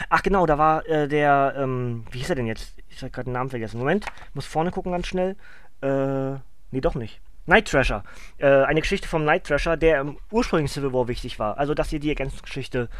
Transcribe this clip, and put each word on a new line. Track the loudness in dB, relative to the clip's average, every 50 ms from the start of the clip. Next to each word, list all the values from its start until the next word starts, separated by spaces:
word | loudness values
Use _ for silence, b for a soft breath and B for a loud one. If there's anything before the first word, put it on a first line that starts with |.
| B B
Ach | 2 2 4
genau, | 4 4 4 6 4
da | 4 4
war, | 4 4 4 2 2 2
äh, | 2 2 2 2
der, | 2 4 6 6 6 6 4 4 2 0
ähm, | -2 -2 0 -2 -2 -2 -4 -6 -8 -10
wie | -8 -6
hieß | -4 -2
er | -2
denn | 0 0 -2
jetzt? | -4 -4 -8 -10 -12 -14 -14 -14
Ich | -12 -12 -10
hab | -8 -8
grad | -8 -6 -4
den | -4
Namen | -2 -4 -4
vergessen. | -4 -4 -6 -6 -4 -2
Moment, | 0 2 2 2 0 B B B B B -8
muss | -8 -8 -4
vorne | -2 0 0 0
gucken | -2 -4 -4 -4
ganz | -2 -2 -2
schnell. | -2 -2 0 0 0 -2 B B B B B B B -10 -4
Äh, | -2 0 0 2 2 0 0 -2 -2 -2 -4 -6 -10 -12 -14 -14 -12 -8
nee, | -4 -2
doch | 0 0 0
nicht. | -2 -4 -8 -10 -12 -14 -14 -14 -10 2
Night | 4 4 4 6 4
Thrasher. | 4 4 4 4 2 0 B B B B B B B 2
Äh, | 4 6
eine | 8 8 6 4 2 2
Geschichte | 2 0 0 -2 -2 -2
vom | -2 0 2
Night | 2 2 2 2
Thrasher, | 0 0 0 2 0 0 4
der | 4 4 4 4
im | 2 -2 -6 -8 -10 -2
ursprünglichen | 0 0 2 2 2 2 2 0 -2
Civil | -2 -2 0 0
War | 0 0 0
wichtig | -2 -4 -6 -8 -6 -4
war. | -4 -2 -2 -2
Also | -2 0 0
das | -2 -2 -2
hier | -4 -2
die | -2 -2
Ergänzungsgeschichte | -2 -2 -2 -4 -6 -8 -10 -10 -8 -8 -6 -4 -2 -2 -2 -4 B B